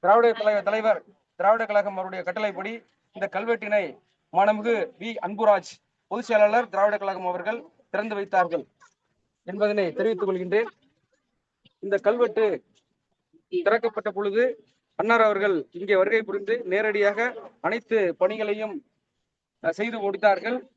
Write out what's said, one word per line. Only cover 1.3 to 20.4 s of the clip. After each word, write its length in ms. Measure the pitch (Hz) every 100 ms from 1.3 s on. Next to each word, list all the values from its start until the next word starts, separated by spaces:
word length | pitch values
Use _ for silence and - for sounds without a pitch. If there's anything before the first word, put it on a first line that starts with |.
| _
திராவிட 260 | 185 226 220
கழகம் 280 | 208 202
அவருடைய 300 | 190 190 185
கட்டளைப்படி 480 | 175 180 214 190 196 233 _ _ _ -
இந்த 140 | 190
கல்வெட்டினை 520 | 185 226 233 214 208 170 123 _ _ _
மாண்புமிகு 420 | 170 202 214 220 226 165 -
வி 160 | 208 220
அன்புராஜ் 500 | 185 202 226 233 - - _ _ _
பொதுச் 140 | 214 240
செயலாளர் 440 | 214 208 226 233
திராவிட 280 | 196 202 208
கழகம் 280 | 196 196 185
அவர்கள் 340 | 180 175 233 - _ _
திறந்து 260 | 190 220 208
வைத்தார்கள் 500 | 196 190 175 165 - _ _ _ _ _ _ _ -
என்பதனை 460 | 196 208 208 180
தெரிவித்துக் 360 | - 208 220 196
கொள்கின்றேன். 400 | 185 180 202 302 _ _ _ _ _ _ _ _ _ _ _
இந்த 140 | 196 196
கல்வெட்டு 480 | 202 240 240 220 214 151 _ _ _ _ _ _ _ _ _
திறக்கப்பட்ட 580 | 359 330 240 226 226 214
பொழுது 320 | 190 202 202 247 233 _ _ _ -
அன்னார் 220 | 214 233
அவர்கள் 460 | 220 202 202 175 -
இங்கே 240 | 175 196 196
வருகை 260 | 190 226
புரிந்து 420 | 214 196 196 240
நேரடியாக 560 | 214 190 214 208 202 202 247 233 - _
அனைத்து 540 | 165 226 _ 226 185 170
பணிகளையும், 580 | 185 165 208 214 220 165 _ _ _ _ _ _ _ _
அஹ், 60 | 160
செய்து 280 | 165 226 226
முடித்தார்கள். 580 | 196 190 214 190